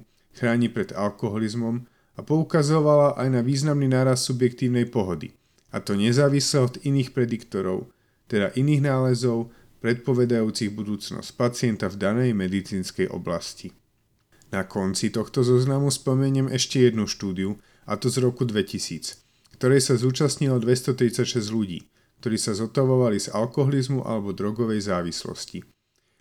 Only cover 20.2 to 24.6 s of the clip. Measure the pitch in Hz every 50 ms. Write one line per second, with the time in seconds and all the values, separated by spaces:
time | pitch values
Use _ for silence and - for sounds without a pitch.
20.2 | 156 135 - - 151 135 131 123 110 117 127 123 - - 123 - 120 117 - -
21.2 | 117 - - 120 104 104 110 113 107 92 87 - - _ _ _ _ _ _ _
22.2 | - 120 110 107 - 117 107 98 113 107 - 143 135 131 131 127 127 117 104 98
23.2 | - - - 104 113 123 - 147 139 135 143 135 127 127 139 127 110 110 113 110
24.2 | 101 101 90 92 98 104 104 113